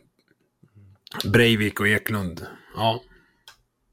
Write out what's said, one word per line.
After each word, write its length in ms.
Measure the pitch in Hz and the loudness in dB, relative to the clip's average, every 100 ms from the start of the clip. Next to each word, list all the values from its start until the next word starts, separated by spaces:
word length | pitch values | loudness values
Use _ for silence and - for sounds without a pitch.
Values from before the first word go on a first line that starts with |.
| _ _ _ _ _ _ _ - - _ - - - | _ _ _ _ _ _ _ -20 -20 _ -14 -8 0
Breivik 480 | 113 117 110 104 - | 4 4 4 0 0
och 80 | 101 | 0
Eklund, 580 | 107 - 107 92 82 - - - - | 0 -2 -4 -6 -8 -14 -18 -16 -4
ja. 240 | 113 110 - _ _ _ - - _ _ _ | -2 -2 -8 _ _ _ -20 -20 _ _ _